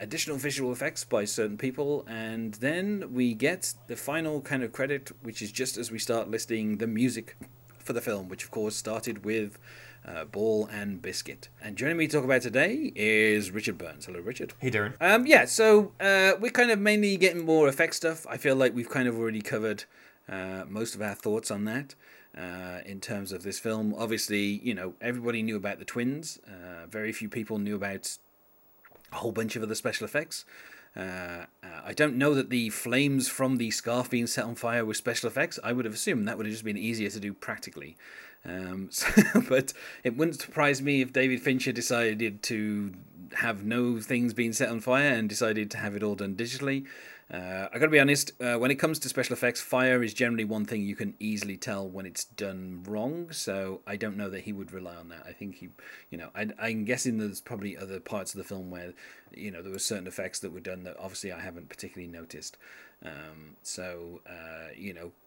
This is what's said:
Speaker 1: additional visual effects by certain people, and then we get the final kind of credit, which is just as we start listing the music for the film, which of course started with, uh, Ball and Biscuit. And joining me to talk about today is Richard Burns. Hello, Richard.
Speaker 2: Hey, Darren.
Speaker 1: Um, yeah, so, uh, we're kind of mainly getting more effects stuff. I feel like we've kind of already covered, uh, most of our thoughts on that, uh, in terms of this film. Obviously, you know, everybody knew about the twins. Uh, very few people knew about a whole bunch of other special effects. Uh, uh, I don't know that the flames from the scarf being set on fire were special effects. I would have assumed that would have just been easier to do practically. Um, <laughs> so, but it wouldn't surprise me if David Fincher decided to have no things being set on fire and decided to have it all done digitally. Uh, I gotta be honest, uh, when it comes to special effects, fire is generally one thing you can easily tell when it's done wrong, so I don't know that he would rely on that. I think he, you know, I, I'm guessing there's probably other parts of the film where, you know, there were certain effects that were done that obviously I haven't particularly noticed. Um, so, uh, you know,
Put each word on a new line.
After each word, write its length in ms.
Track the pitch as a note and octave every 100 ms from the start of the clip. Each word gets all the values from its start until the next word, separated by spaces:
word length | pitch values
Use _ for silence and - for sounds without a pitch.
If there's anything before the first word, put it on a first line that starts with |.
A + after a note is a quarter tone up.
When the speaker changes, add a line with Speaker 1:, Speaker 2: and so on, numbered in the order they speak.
Speaker 1:
additional 360 | G#2+ D#3+ - C#3
visual 360 | D3 C3+ B2+
effects 320 | A#2+ C#3+ -
by 200 | - A2+
certain 320 | G#2 - A2 G#2
people, 480 | C3 B2+ C#3+ D3 -
and 460 | A2+ A2 A2+ A2+
then 540 | G#2+ B2+ E3+ G3 G#3 C#3+
we 220 | B2 B2
get 400 | A2 C#3 F#3 - - -
the 80 |
final 460 | A#2 - D#3 D#3+ D3+
kind 240 | C#3 C3+
of 80 | A2+
credit, 400 | - C3+ C#3+ C#3+ -
which 180 | A#2 A2
is 120 | G#2+
just 240 | - B2+ G#2+
as 140 | A#2
we 60 | A2+
start 300 | - A2+ G2
listing 500 | A2 - A2 G#2+ G#2
the 100 | A#2
music 480 | A2 B2+ A#2 - - - - - -
for 140 | -
the 80 | A#2
film, 280 | B2 G#2 F#2
which 140 | F#2
of 80 | -
course 240 | A2+ G#2+
started 500 | G#2 A2 A2+ A#2 G#2+
with, 320 | G2+ A2 G#2 - - - - -
uh, 200 | - E2
Ball 440 | D2+ G2+ A2 G#2+ G#2+
and 280 | G#2+ G2+ F#2
Biscuit. 500 | F#2 - - - - -
And 140 | G#2+ G2+
joining 220 | C3+ E3+
me 100 | D#3
to 80 | D3
talk 80 |
about 180 | B2+ C3
today 480 | B2 B2 E3+ C4+ D4+ -
is 560 | G#2+ A2 G#2+ G#2+ F#2
Richard 260 | G2+ A2+ F2
Burns. 280 | E2+ D2+ -
Hello, 120 | F2
Richard. 360 | F#2 C3 - -
Speaker 2:
Hey, 140 | C3
Darren. 220 | A2 G#2 -
Speaker 1:
Um, 240 | F3 A3+
yeah, 200 | C4 C4
so, 480 | B2+ - A3 G#3 G3+ -
uh, 320 | G3 G3 F#3+ F#3+
we're 100 | A#3
kind 220 | - A#3+
of 80 | G#3+
mainly 360 | G#3 G#3 G3+ F#3+
getting 280 | F#3 E3+
more 240 | E3 D#3+ C#3+
effects 300 | C3+ E3 -
stuff. 280 | E3 D#3+ -
I 100 | A2+
feel 180 | C#3+ C3
like 180 | C3
we've 160 | A#2+ A#2
kind 160 | C#3 B2
of 100 | A2+
already 240 | A2+ A2
covered, 440 | G#2 - A2 G#2 - - - _ -
uh, 360 | F#2+ F#2+ F#2+ F2+
most 280 | G#2 A#2 G2+
of 60 |
our 120 | G#2
thoughts 380 | G2 A2 A2 -
on 120 | G#2 G#2+
that, 280 | A#2+ C#3+ - - - - -
uh, 440 | F2+ F2+ F2+ F2+
in 160 | - G2
terms 300 | - G#2 F#2+
of 140 | F#2+
this 160 | F#2+ -
film. 340 | A2+ A2 G#2+ G#2
Obviously, 640 | A2 A2 - G#2 G2+ G2+
you 100 | B2
know, 200 | G2 F#2 -
everybody 420 | A#2 B2 A#2 A2+
knew 120 | A2
about 240 | G#2+ G2+ G2
the 60 |
twins. 560 | - A#2+ B2 C#3+ D#3+ -
Uh, 420 | - F#2+ F2 E2+ E2
very 240 | A2 G#2+
few 160 | A2 G#2+
people 300 | A#2+ A2 G#2+
knew 180 | G2+ G#2
about 420 | G2 G2 - - _ _ _ _ _ _ - - -
a 60 | -
whole 120 | A#2+
bunch 240 | A2+ A2
of 80 | A2+
other 140 | A2 G#2+
special 280 | A#2 -
effects. 400 | G#2+ D3 D#3+ - - - - - - -
Uh, 40 |
uh, 460 | F#2 F#2 F2+ F2 - _ F#2 D#2+
I 80 | -
don't 240 | A2+ D3+ B2
know 180 | C#3+
that 160 | C#3 G#2+
the 200 | B2 A2+
flames 580 | - A#2+ B2 C#3+ C3+ B2+
from 300 | - C3 B2+
the 120 | A#2
scarf 400 | - - A#2+ A#2+
being 160 | B2 A#2
set 180 | -
on 120 | A2+ A#2
fire 280 | A#2 A#2
were 100 | A2
special 340 | G#2+ - A2+ A#2
effects. 280 | C3 E3 -
I 100 | A2
would 120 | B2
have 100 | A2+
assumed 320 | G#2+ G#3 C3+ G#2
that 100 | G#2
would 100 | G#2+
have 60 |
just 120 | A2
been 120 | A2 G2+
easier 340 | A2 A2+ G2+
to 100 | G#2
do 120 | G2+
practically. 640 | G2 - G#2+ - - D2 - - - - -
Um, 440 | - F2+ F#2 F#2+ F#2+
<laughs> 20 |
so, 160 | - - G#3+ G3+ - -
but 240 | B2+ C3 - - -
it 140 | B2+ A#2+
wouldn't 240 | E3 D3
surprise 420 | - D3+ D3 C3
me 180 | C#3 C#3
if 120 | B2+
David 280 | C3 C3 B2
Fincher 300 | C#3+ C3 C3+
decided 720 | A#2 A#2 A#2+ A2+ G#2+ A2+ G#2
to 480 | - A2+ G#2+ G#2 G2+ F2+ - - F2+
have 300 | - A#2+ G2+
no 360 | G#2 A#2+ B2 A#2
things 340 | G#2+ B2 A#2+
being 180 | A2+ A#2
set 160 | A2 A#2+
on 120 | A#2
fire 320 | A#2 B2+ C#3+
and 160 | A#2 G#2+
decided 420 | G#2+ A2+ G#2+ G#2
to 80 | G#2
have 160 | G#2
it 80 | G2+
all 140 | G#2 G2
done 180 | G2
digitally. 500 | F#2+ A#2+ C3 C#3 C#3 C3+ - - - -
Uh, 360 | F2+ F2+ F#2 G2
I 60 | A#2
gotta 100 | D#3
be 100 | D3+
honest, 340 | C#3 C#3+ - -
uh, 180 | B2 A#2+
when 140 | B2+
it 40 |
comes 240 | C#3 D#3+ D#3
to 100 | C3
special 240 | - B2
effects, 260 | A#2 B2 A#2
fire 440 | - B2+ B2+ B2+
is 100 | A#2
generally 320 | G#2 A#2+ A2+
one 220 | G#2+ A2 G#2
thing 160 | A2+
you 120 | G2+
can 200 | G2 G#2 -
easily 380 | G#2+ G#2 G2 F#2+
tell 320 | - G2+ G2
when 160 | F#2
it's 200 | F#2+ E2+
done 580 | - - G2+ F#2+ F#2 F2+ F#2
wrong, 460 | G#2+ A#2+ E3+ E3+
so 480 | D#3 - G2 F#2+ F#2+ -
I 100 | G2+
don't 220 | G#2+ G2+
know 100 | G2+
that 140 | F#2+
he 100 | G#2+
would 200 | G2 F2
rely 220 | F#2 F2+
on 140 | E2+ E2+
that. 160 | E2 E2+
I 60 |
think 240 | E2 G2+ F2+
he, 140 | F2+ - - - -
you 80 | E2+
know, 100 | E2
I, 140 | - G#2+ -
I'm 260 | A2+ A2
guessing 320 | G#2+ A#2+ C3 A2+
there's 240 | G#2 F#2+
probably 380 | - G#2+ G2+ -
other 200 | F#2+ F#2+
parts 360 | - G#2+ F#2
of 40 | G2
the 60 |
film 260 | F2+ G2 F#2
where, 220 | F2 F2+ F2+ - - -
you 180 | - G#2
know, 120 | F2
there 100 | F#2+
were 60 | F#2+
certain 280 | - G#2 F2+
effects 320 | - F#2 -
that 120 | F#2+
were 80 | F2+
done 240 | F#2 F#2
that 120 | F2+ -
obviously 340 | F#2+ F#2 G2+
I 80 | E2+
haven't 300 | F2+ E2+ D2+
particularly 420 | - F#2 F#2 F2
noticed. 460 | E2+ E2 D2+ - - - - - _
Um, 540 | - D2+ D#2 D#2 D2+ -
so, 580 | - - F#2 F2 E2+ F2 -
uh, 460 | F2 E2 D#2+ D#2+ -
you 160 | G2
know, 200 | F2 F2 -